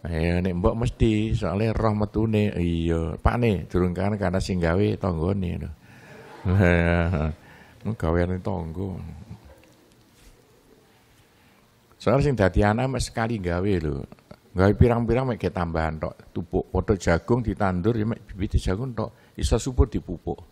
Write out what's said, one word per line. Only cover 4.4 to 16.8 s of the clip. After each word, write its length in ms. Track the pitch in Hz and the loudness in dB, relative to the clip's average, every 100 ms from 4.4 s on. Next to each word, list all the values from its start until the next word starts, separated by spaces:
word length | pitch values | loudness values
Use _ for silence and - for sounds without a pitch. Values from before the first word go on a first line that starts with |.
| - 90 | -2 0
gawe 280 | 82 90 104 104 | 2 2 0 0
tanggane 520 | 98 80 85 101 87 87 | -2 0 -2 -2 -4 -6
lho. 120 | 78 - - - - - - - 92 | -10 -14 -20 -20 -20 -20 -20 -6 2
Lah, 80 | 95 | 4
ya. 720 | 87 85 85 85 85 85 76 80 - - - - | 6 6 4 2 2 0 -2 -4 -16 -20 -20 -10
Gaweane 560 | 101 110 80 85 87 92 | -8 -4 0 0 0 -2
tangga. 560 | 104 95 82 82 98 90 82 78 - - - - - - _ _ _ _ - - _ _ _ _ _ _ _ _ _ _ _ _ _ _ _ _ | -6 -6 -8 -8 -8 -10 -12 -16 -18 -20 -20 -20 -20 -20 _ _ _ _ -20 -20 _ _ _ _ _ _ _ _ _ _ _ _ _ _ _ _
Soale 240 | - 127 | 2 2
sing 120 | 143 | 2
dadi 280 | 117 95 - | 2 2 4
anak 320 | 104 107 131 | 2 2 -2
mek 80 | 123 | -4
sekali 360 | - - 117 117 | -4 -4 -2 -2
gawe 340 | 87 85 101 92 | -2 0 0 0
lho. 200 | 78 69 - - _ - _ | 0 -4 -8 -18 _ -20 _
Gawe 160 | 90 98 | 4 4
pirang-pirang 560 | 104 123 117 117 113 107 | 6 4 4 2 0 0
mek 120 | 104 | -2
ge 120 | 92 | -4
tambahan 480 | 92 87 80 80 80 | -2 -2 -2 -2 -4
tok. 320 | 82 - - | -8 -10 -10
Tupuk 400 | - 85 92 - | -10 -2 -4 0
padha 240 | 92 | -2